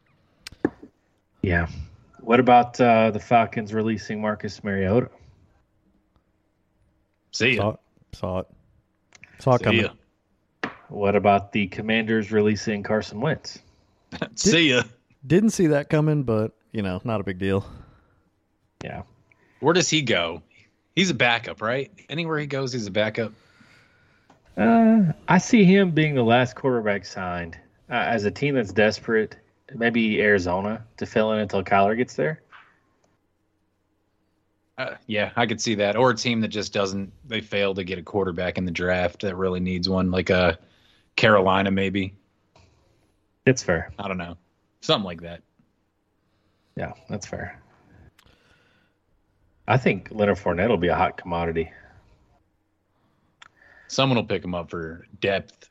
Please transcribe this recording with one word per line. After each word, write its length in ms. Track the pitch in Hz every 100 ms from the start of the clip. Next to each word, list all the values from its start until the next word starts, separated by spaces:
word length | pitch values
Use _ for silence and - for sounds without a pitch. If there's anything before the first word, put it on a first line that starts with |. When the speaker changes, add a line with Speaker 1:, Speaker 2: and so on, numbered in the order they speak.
| _ _ _ _ - - - - - _ _ _ _ _
Speaker 1:
Yeah. 260 | 98 87 85 - - - _ -
What 200 | - 120
about, 400 | 123 123 120 -
uh, 300 | 120 113 110
the 100 | 104
Falcons 540 | - 117 107 120 107
releasing 480 | 110 110 104 - 107
Marcus 420 | 107 107 104 -
Mariota? 460 | 101 98 95 117 127 - - _ _ _ _ _ _ _ _ _ _ _ _ _ _ _ _ _ _ _ _
Speaker 2:
See 240 | - 120 113
ya. 60 |
Speaker 3:
Saw 80 | 104
it. 80 | - _ _ _
Saw 260 | - 92 92
it. 80 | - _ _ _ _ _ _ _ - -
Saw 140 | 135 123
it 20 |
Speaker 2:
See 60 |
Speaker 3:
coming. 180 | 113 113 98
Speaker 2:
ya. 840 | - _ _ _ _ _ _ - - -
Speaker 1:
What 260 | 101 98 101
about 360 | 101 98 98
the 140 | 110 95
Commanders 680 | - 107 113 110 110 98
releasing 520 | 107 104 104 - 104
Carson 360 | 98 107 - 104
Wentz? 360 | 151 135 - - _ _ _ _
Speaker 2:
<laughs> 380 | _ - - -
See 340 | 196 160 156
ya. 140 | 123 110 - _ _ 131
Speaker 3:
Didn't 240 | 165 220
see 160 | - 165
that 220 | 143 147
coming, 320 | 156 156 151
but, 300 | 127 110 110 - _
you 120 | 113
know, 180 | 98 92
not 180 | 123 107
a 20 |
big 160 | 98 92
deal. 260 | 98 95 - - - _ _ _ _ _ _ _ _ _
Speaker 1:
Yeah. 180 | 65 73 - _ _ _ _ _
Speaker 2:
Where 120 | 131
does 160 | 180 151
he 140 | 156
go? 400 | 123 92 85 85 - _ _ _ _ -
He's 140 | 185
a 60 | 123
backup, 480 | 123 117 101 82
right? 280 | 107 131 135 - -
Anywhere 300 | 156 165 151
he 80 | 147
goes, 260 | 135 135
he's 140 | 123 104
a 60 |
backup. 420 | 98 107 110 110 - _ _ _ _ _ _ _ _ _ _ _ -
Speaker 1:
Uh, 560 | 226 233 226 226 175 - -
I 80 | 185
see 260 | - 233
him 280 | 185 196 185
being 240 | 156 151 139
the 80 |
last 300 | 113 120 123 -
quarterback 480 | 135 120 107 101 95
signed. 520 | 101 90 87 85 82 _ _ -
Uh, 40 |
as 320 | 120 85 113 104
a 60 |
team 240 | - 143 135
that's 180 | 101
desperate, 640 | 92 107 104 - 110 104 - _ _ -
maybe 480 | 127 117 117 110 -
Arizona 640 | 104 104 87 92 104 113 - -
to 80 | 113
fill 260 | 113 110
in 80 | 110
until 240 | 104 98
Kyler 320 | 90 98 101 113
gets 200 | 123 -
there. 260 | 151 156 _ - _ _ _ _ _ _ _ _ _ _ _ _ _ _ _ _ _ _ _ _ _ -
Speaker 2:
Uh, 180 | 127 - -
yeah, 240 | 104 98 -
I 80 | 117
could 160 | 113
see 140 | 120 101
that. 200 | 101 107
Or 140 | 127
a 60 | 113
team 260 | 127 113
that 80 | 107
just 240 | 104 95
doesn't, 400 | 104 98 98 95 - 131
they 140 | 110
fail 340 | 110 104 101 98
to 100 | 90
get 140 | 92
a 40 |
quarterback 540 | 85 104 92 85 90 87
in 80 | 90
the 60 |
draft 500 | 85 90 92 87 -
that 160 | 101 90
really 240 | 95 90
needs 260 | 90 90 92
one, 240 | 92 92
like 180 | 92 87
a 300 | 92 87 85 _ _ _ _ _ -
Carolina 560 | 113 104 95 95 98
maybe. 440 | 98 98 98 95 - _ _ _ _ _ _ _ _ _ _ _ _ -
Speaker 1:
It's 180 | 131
fair. 300 | - 82 - -
Speaker 2:
I 120 | 101
don't 80 | 92
know. 180 | 85 87 _ _ _ _
Something 240 | - 147 95
like 160 | 82
that. 200 | 85 - _ _ _ _ _ _ _ _ _ _ _ _ _ -
Speaker 1:
Yeah, 160 | - - -
that's 200 | 101 -
fair. 340 | - - - _ _ _ - - _ _ _ _ _ _ _ _ _ _ _ _ _ _ _ -
I 80 | 127
think 320 | - 98 -
Leonard 260 | 107 101 92
Fournette 300 | 92 87 110
will 80 | 95
be 140 | 85
a 60 | 80
hot 200 | 87 -
commodity. 560 | 90 87 85 82 78 - - - _ _ _ _ _ _ _ _ _ _ _ _ _ _ - _ _ - -
Speaker 2:
Someone 260 | - 135 120
will 60 |
pick 200 | - -
him 100 | 92
up 160 | 87 82
for 380 | 87 80 82 - -
depth, 460 | 98 95 - _ -